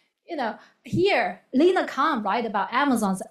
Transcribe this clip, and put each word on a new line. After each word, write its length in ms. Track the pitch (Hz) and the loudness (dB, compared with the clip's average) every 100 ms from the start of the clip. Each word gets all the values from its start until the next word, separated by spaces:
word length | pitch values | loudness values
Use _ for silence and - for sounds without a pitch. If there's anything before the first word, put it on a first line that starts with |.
| _ _ - | _ _ -10
you 60 | |
know, 240 | 320 226 - - _ | -6 -6 -8 -16 _
here, 600 | - 320 392 285 185 - _ | -6 0 2 2 0 -6 _
Lina 320 | 262 359 370 302 | 2 4 4 0
Khan 380 | 269 311 262 | -2 0 0
write 200 | 202 226 | -2 -2
about 280 | 226 202 190 | -2 -4 -2
Amazon's 500 | 247 285 226 202 185 - | 0 2 2 0 -2 -8